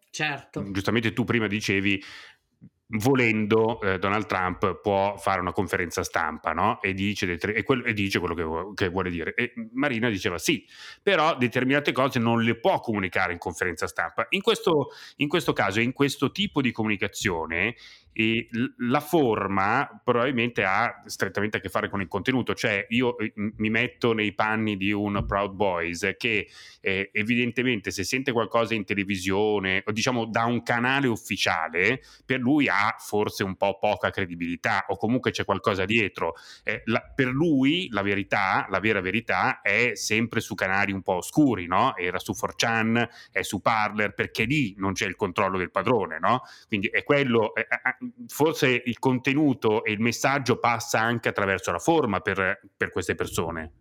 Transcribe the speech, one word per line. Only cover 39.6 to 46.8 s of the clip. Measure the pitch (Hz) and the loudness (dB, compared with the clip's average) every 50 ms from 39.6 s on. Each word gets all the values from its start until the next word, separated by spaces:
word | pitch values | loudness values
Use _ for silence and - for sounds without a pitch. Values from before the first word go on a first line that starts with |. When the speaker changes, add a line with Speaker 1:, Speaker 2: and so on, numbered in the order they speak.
Speaker 2:
è | - 101 98 110 120 120 104 | 0 0 2 2 2 0 0
sempre | - - - 110 110 120 - - 117 | -2 -2 0 0 0 0 0 -2 -4
su | - - 107 | -4 -4 -4
canali | - 101 95 95 98 101 98 98 | -2 0 0 2 2 2 0 -2
un | 95 | -4
po' | - - 95 | 0 0 -2
oscuri, | 90 - - - 156 151 135 110 92 87 87 | -2 -2 -2 4 4 4 4 4 0 -2 0
no? | 90 98 117 131 113 95 | 2 2 2 2 0 -2
Era | 87 90 87 90 | -4 -2 -2 -4
su | - - 98 | -4 -4 -6
four | - - 90 - | -4 -4 -6 -2
chan, | - 131 117 117 113 110 113 113 117 117 107 - - - - | -2 0 0 2 2 2 2 2 2 2 0 -4 -16 -16 -6
è | - 95 | -4 -4
su | 90 - - 95 | -2 -2 -4 0
Parler, | - 127 113 110 107 104 101 107 107 98 - | 0 2 2 2 0 0 0 0 -2 -2 0
perché | - 113 - - - 117 | -2 -4 -4 -2 -2 0
lì | 113 147 156 131 98 95 101 | 0 2 0 0 -2 -2 -4
non | 95 98 92 | -2 -2 0
c'è | - - | 0 -2
il | 98 90 - | -4 -2 -2
controllo | 107 95 85 - 101 95 95 92 | -4 -2 0 0 0 0 0 -2
del | 90 82 | -2 -2
padrone, | - 98 90 110 127 110 92 82 80 78 | -2 -2 0 2 2 0 0 -2 -6 -2
no? | 82 101 117 127 - - - - - - | 0 2 2 2 0 -8 -20 -20 -12 -6
Quindi | 110 101 | -4 -4